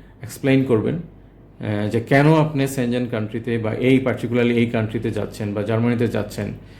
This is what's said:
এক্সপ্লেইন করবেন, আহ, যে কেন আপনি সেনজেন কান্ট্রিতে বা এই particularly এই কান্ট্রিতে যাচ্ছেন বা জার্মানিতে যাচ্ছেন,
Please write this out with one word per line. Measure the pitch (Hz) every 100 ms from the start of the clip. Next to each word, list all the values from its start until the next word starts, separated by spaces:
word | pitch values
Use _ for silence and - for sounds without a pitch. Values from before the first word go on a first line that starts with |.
| - -
এক্সপ্লেইন | 110 - 139 135
করবেন, | 131 113 110
আহ, | 160 - - - - - - 107 104 104
যে | 113
কেন | 117 139 147
আপনি | 160 151 139 135
সেনজেন | 135 120 123 120
কান্ট্রিতে | 113 107 117 113 117
বা | 110
এই | 110 123 131
particularly | 127 110 117 120 120
এই | 120 117
কান্ট্রিতে | 117 110 117 113
যাচ্ছেন | 107 104 - 104
বা | 101
জার্মানিতে | 107 113 120 117 117
যাচ্ছেন, | 110 104 - 104 - -